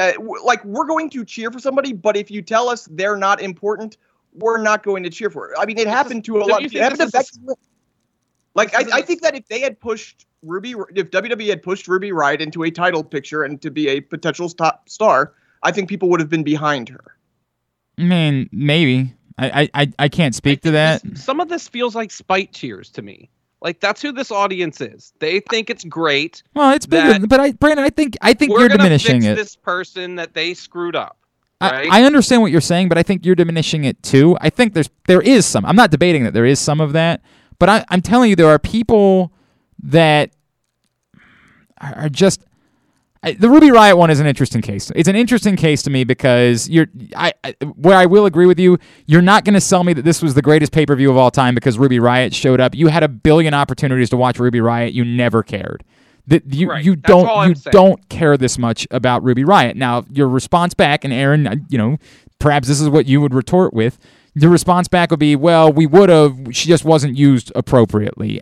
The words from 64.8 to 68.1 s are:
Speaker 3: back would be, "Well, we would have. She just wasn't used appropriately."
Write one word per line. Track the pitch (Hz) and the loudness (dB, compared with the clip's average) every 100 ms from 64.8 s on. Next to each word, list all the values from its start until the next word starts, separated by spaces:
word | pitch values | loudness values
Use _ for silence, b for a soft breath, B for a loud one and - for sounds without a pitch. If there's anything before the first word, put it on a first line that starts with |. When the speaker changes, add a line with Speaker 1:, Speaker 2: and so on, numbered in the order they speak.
| 175 | 0
Speaker 3:
back | 180 170 | 0 0
would | 156 | 0
be, | 151 143 | 2 2
"Well, | 165 165 160 | 2 4 4
we | 147 160 | 4 4
would | 170 196 | 6 6
have. | 160 147 127 135 | 6 4 0 -10
She | 127 156 | -4 0
just | 165 156 | 2 2
wasn't | 160 143 127 | 0 0 2
used | 143 127 - - | 4 2 0 -8
appropriately." | - 131 107 107 104 | 0 2 2 0 -4